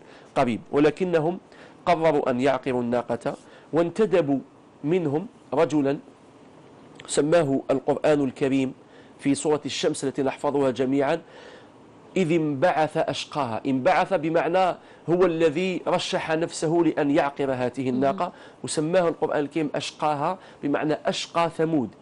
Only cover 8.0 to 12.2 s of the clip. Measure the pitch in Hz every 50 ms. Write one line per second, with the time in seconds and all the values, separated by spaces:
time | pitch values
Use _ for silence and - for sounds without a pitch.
8 | - 156 151 147 139 127 - - 143 131 131 135 131 127 - - - - - -
9 | - - - - - 143 139 - - 156 151 143 - 135 - - - 156 151 -
10 | 143 135 - - 135 131 - - - 147 131 143 135 131 120 117 135 127 139 143
11 | 135 139 165 165 - - - - - - - - - - - - - - - -
12 | - - - 185